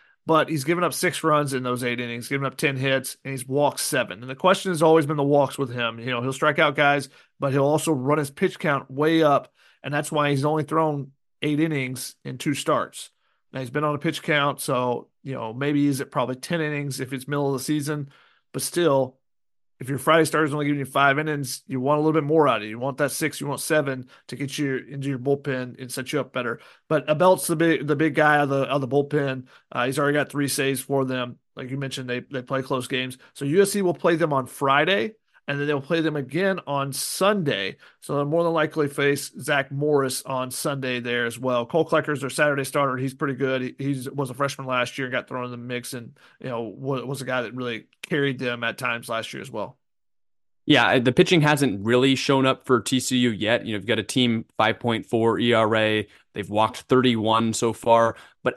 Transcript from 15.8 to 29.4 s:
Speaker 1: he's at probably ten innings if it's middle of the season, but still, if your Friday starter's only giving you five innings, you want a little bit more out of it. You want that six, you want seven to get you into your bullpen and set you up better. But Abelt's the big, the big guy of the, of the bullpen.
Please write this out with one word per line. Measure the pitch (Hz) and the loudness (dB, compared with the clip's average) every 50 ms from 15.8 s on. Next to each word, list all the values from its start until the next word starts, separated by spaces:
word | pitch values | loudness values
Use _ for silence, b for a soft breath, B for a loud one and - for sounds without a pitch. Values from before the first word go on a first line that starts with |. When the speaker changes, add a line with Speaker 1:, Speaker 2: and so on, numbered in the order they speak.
| 143 | 2
Speaker 1:
he's | 143 139 131 | 2 2 0
at | - - | -4 -4
probably | - 143 123 123 127 | -2 -2 -2 -2 -4
ten | 127 - - 175 165 | -6 -6 -4 -4 -2
innings | 156 151 147 143 143 143 135 - | -2 -2 -2 -4 -4 -6 -6 -6
if | 131 120 | -8 -6
it's | 139 127 127 143 | -8 -8 -6 -4
middle | 147 143 143 139 | -2 0 0 0
of | 139 | -2
the | 127 135 | -2 -2
season, | - 151 151 139 147 151 147 143 139 b b b b b b b b | -2 -2 -2 -2 -2 -4 -6 -6 -10 b b b b b b b b
but | - 139 | -8 -8
still, | - - - 175 170 156 139 135 127 131 - _ _ _ _ _ _ _ _ _ _ _ _ - | -6 -4 0 2 4 4 4 4 2 0 -4 _ _ _ _ _ _ _ _ _ _ _ _ -12
if | 131 127 | -8 -6
your | 139 120 | -6 0
Friday | - 156 156 165 160 | 4 4 6 6 6
starter's | 147 - 151 160 139 | 4 2 0 0 0
only | 147 151 147 | 0 -2 -2
giving | 143 147 143 | -2 -2 -2
you | 135 | -4
five | 135 - 139 139 139 135 147 | -2 2 4 4 4 4 2
innings, | 156 156 151 143 139 123 - - _ - | 0 -2 -2 -4 -4 -6 -8 -10 _ -8
you | 139 127 | -6 -2
want | 127 139 151 151 | 0 2 2 2
a | |
little | 151 156 156 160 | 2 2 2 2
bit | 143 | 2
more | 143 160 165 147 135 | 4 4 6 6 6
out | 117 | 4
of | 107 104 | 2 -2
it. | 107 | -6
You | 110 120 | -8 -6
want | 123 139 131 131 | -6 -4 -2 -2
that | 147 131 | -2 -2
six, | - - 165 147 - - | -2 -2 -4 -4 -4 -4
you | 143 | -6
want | 143 135 117 | -6 -6 -4
seven | - - 156 151 139 135 131 131 127 b b b b | -2 0 2 2 2 0 -4 -6 -10 b b b b
to | b 135 | b -10
get | 123 139 127 - 156 | -8 -8 -6 -4 -4
you | 147 139 131 | -2 -2 -2
into | 123 - - 147 139 135 139 | -4 -6 -8 -10 -8 -6 -4
your | 135 123 | -4 -2
bullpen | 123 143 143 139 143 143 131 127 127 123 - - | 0 0 0 0 -2 -4 -4 -4 -6 -8 -12 -14
and | 131 123 | -12 -10
set | - 131 127 - | -8 -8 -6 -4
you | 151 143 | -4 -4
up | 123 - | -4 -4
better. | - 131 120 117 117 - b b b b b - | -4 -6 -4 -4 -6 -8 b b b b b -2
But | 156 147 147 | -2 0 2
Abelt's | - 151 147 180 185 185 185 - | 0 2 6 6 6 6 4 2
the | - 170 | -2 0
big, | 156 170 165 160 - 156 | 2 2 2 2 2 0
the | 147 151 | -2 0
big | 139 160 156 131 | 2 0 0 2
guy | 160 151 151 151 147 | 4 4 6 6 4
of | 147 135 | 2 2
the, | 139 139 | 0 0
of | 135 120 135 147 | 0 0 -2 -2
the | 139 117 | -2 0
bullpen. | 135 143 143 143 147 147 139 135 131 131 | 0 0 0 0 0 -2 -2 -2 -4 -6